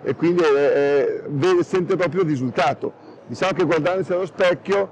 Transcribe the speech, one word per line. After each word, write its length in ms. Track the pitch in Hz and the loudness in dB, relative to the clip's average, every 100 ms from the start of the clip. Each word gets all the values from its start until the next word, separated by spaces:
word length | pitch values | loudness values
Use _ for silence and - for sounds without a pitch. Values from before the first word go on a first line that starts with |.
e 120 | - 131 | -4 -2
quindi, 260 | 165 175 | 0 2
eh, 40 | 160 143 | 2 4
eh, 680 | 143 143 143 143 127 - - | 2 2 2 2 0 -4 -6
vede, 360 | 143 170 180 | -2 2 2
sente 340 | 170 185 180 185 | 2 -2 0 -2
proprio 240 | 175 170 | -2 0
il 60 | 170 | -2
risultato. 680 | 143 127 143 165 131 120 - - - - | -2 -2 0 -2 -2 -8 -12 -20 -20 -14
Diciamo 260 | - 185 | -4 -4
che 140 | 175 165 | 0 0
guardandosi 480 | 160 156 185 165 | 0 0 -2 -2
allo 120 | 180 185 | -4 -4
specchio 640 | - 180 175 - 202 196 | 0 2 2 0 -2 -2